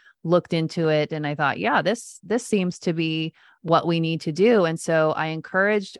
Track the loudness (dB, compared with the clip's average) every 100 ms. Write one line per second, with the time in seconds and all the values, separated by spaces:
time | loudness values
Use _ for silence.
0 | _ _ 0 0 2 -2 -2 0 2 2
1 | 0 -2 -4 -2 -2 0 0 0 0 -2
2 | -6 -14 -4 -4 0 0 0 -4 -4 -2
3 | -2 -2 -4 -8 _ _ 0 2 2 0
4 | 0 -2 -4 2 4 4 2 0 0 2
5 | 2 0 -4 -6 -4 0 2 0 -4